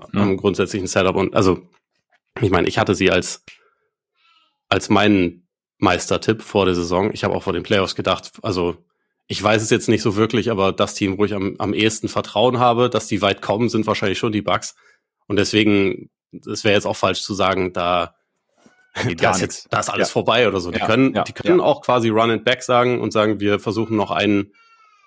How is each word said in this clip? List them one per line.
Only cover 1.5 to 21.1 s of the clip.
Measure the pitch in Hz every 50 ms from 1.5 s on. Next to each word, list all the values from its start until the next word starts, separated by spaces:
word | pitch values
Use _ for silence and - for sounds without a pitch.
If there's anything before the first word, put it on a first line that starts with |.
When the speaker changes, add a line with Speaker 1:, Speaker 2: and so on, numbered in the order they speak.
| 87 82 - _ _ _ _ _ _ _ _ _ _ _ _ _ _ -
Speaker 2:
ich | - 95
meine, | 92 87 87
ich | - -
hatte | 113 107 107 98
sie | 85 95 92
als, | 87 90 87 - - - _ - - _ _ _ _ _ _ _ _ _ _ _ _ _ _ _ _ _ _ _ _ _ _ _
als | 98 95 - -
meinen | 110 98 104 107 104 95 90 85 - - _ _ _ _ _ _ _ _
Meistertipp | - 95 87 85 - - 95 85 - - 110 107 -
vor | - - 104 95
der | 92 90
Saison. | 87 87 85 90 87 98 107
Ich | - - -
habe | 98 92
auch | 90
vor | - 98 90
den | 85 78
Playoffs | - 110 98 95 85 -
gedacht, | - 92 98 90 - - - - - -
also | 113 90 90 87 85 85 - _ _ _ _ _ _ _ _ _
ich | - - -
weiß | 98 104 110 110 110
es | -
jetzt | 127 107 - -
nicht | 113 - -
so | 120 92
wirklich, | 101 110 110 - 113 98 117
aber | 113 95 98 95 90
das | - 104 90 -
Team, | - 104 95 95
wo | 98 104
ich | 95 104
am, | 98 95 98 -
am | - 104 98 95
ehesten | - 107 113 110 - -
Vertrauen | - - 110 101 - - 101 113 127 123 117
habe, | 123 123 117 117 123 123
dass | 123 110 -
die | - 113 95 101
weit | 98 98 -
kommen, | - - 101 107 120
sind | 107 107 110 107
wahrscheinlich | 113 101 - 113 101 92 -
schon | - 117
die | 107 104 104
Bucks. | - 95 95 - - - _ _ _ _ _ _ _ _ _ _
Und | - 104
deswegen, | 101 95 - - 107 110 107 104 101 98 92 - - - - _ _ _ _ - 87 -
es | - 104 - -
wäre | 107 101
jetzt | 104 -
auch | 98 98
falsch | - - 95 92 - -
zu | - 104
sagen, | 92 95 92 95 95 92 92 90
da, | 92 87 87 90 87 85 82 - _ _ _ _ _ _ _ _ _ _ _ _ _ _ _ - - -
Speaker 1:
Geht | - 87 82
Speaker 2:
da | 85
Speaker 1:
gar | 87 90
Speaker 2:
ist | 92
Speaker 1:
nichts. | 104 95 - - -
Speaker 2:
jetzt, | _ -
da | 110
ist | - -
alles | 101 98 95 -
Speaker 1:
Ja. |
Speaker 2:
vorbei | - 120 104 131 113 120 120
oder | 104 95 95
so. | 85 87
Die | 82 107
Speaker 1:
Ja, | 101
Speaker 2:
können, | 104 110 127 135 135